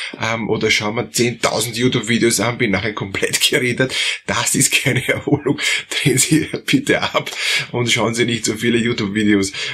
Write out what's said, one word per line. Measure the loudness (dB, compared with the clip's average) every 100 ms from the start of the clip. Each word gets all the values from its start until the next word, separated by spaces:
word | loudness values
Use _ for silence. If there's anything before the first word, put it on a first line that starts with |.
| -8 -4
Ähm, | -2 -2 0
oder | 0 2
schau | 2 0
mir | -2 -4
zehntausend | 0 0 0 -2 0 -2 0
YouTube-Videos | 0 2 0 2 2 2
an, | 0 0
bin | 0
nachher | 0 -2
komplett | -6 -6 -4 -2 0
<laughs> | 0
geredet. | 0 0 0 0 0 -4 -4 -4
Das | -2 0
ist | 2 2
keine | 2 2 0 0
Erholung. | -2 0 0 0 -2 -2 -4 -4
Drehen | -2 2 2
Sie | 4 2 0 -4 0
bitte | 2 4 0
ab | 0 -2 -4 -4 -2 -2 -2
und | -2 0
schauen | 2 0
Sie | 0 0
nicht | 0
so | -2 -2
viele | 0 2
YouTube-Videos. | 0 -2 -2 0 4 4 2 -4 -8